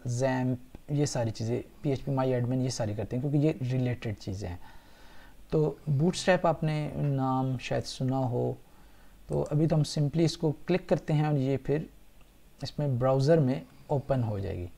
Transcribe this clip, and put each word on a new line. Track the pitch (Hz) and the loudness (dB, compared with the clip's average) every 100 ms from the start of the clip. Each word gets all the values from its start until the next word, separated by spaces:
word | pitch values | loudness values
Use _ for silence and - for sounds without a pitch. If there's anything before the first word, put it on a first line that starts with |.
| 123 | -4
ज़ैम्प, | 120 131 127 127 127 - - - | 0 0 2 0 -2 -6 -16 -4
ये | 147 147 | 0 0
सारी | 131 113 | 0 -2
चीज़ें, | - 113 120 - - | -2 -2 -4 -6 -6
पीएचपी | 147 135 - | -2 -2 -2
माई | 131 131 | 0 2
एडमिन, | 123 120 131 | 0 0 0
ये | 127 | -2
सारी | 123 107 107 | -2 -4 -4
करते | 101 123 | -4 -4
हैं | 143 | 0
क्योंकि | 147 156 | 2 2
ये | - | 0
रिलेटेड | 123 131 123 117 117 101 | -2 0 0 -2 -6 -6
चीज़ें | - 98 95 | -8 -6 -6
हैं। | 87 - - - - - - - - - | -8 -12 -18 -20 -20 -20 -20 -20 -20 -2
तो | 160 151 - 151 | 0 0 -2 -2
बूटस्ट्रैप | 139 170 - - 180 175 | 2 2 2 4 4 4
आपने | 156 156 151 147 143 | 2 0 0 -2 -2
नाम | 147 135 131 131 131 123 | 0 0 0 0 0 -2
शायद | - 127 | -2 -4
सुना | - - 127 135 | -4 -4 -2 0
हो, | 127 123 123 123 - - - - - - - | 0 0 -2 -4 -12 -20 -20 -20 -20 -16 -4
तो | 147 | -2
अभी | 143 151 160 | 0 2 4
तो | 156 | 4
हम | |
simply | 143 156 143 160 | 2 0 0 2
इसको | 160 - 156 | 2 2 -2
क्लिक | 135 - 180 - | -2 0 0 2
करते | 180 - | 0 2
हैं | 151 151 | 0 2
और | 147 | 2
ये | 131 135 | 0 0
फिर | - 151 - - - - - - - - | 0 -2 -4 -14 -20 -20 -20 -20 -20 -12
इसमें | 135 - 147 120 | -8 -4 -2 2
ब्राउज़र | 131 135 139 165 | 2 4 6 6
में | 131 147 - - - | 4 0 -6 -14 -4
ओपन | 143 - 131 | -2 0 0
हो | 110 101 | 0 -2
जाएगी। | 95 90 87 | -4 -6 -8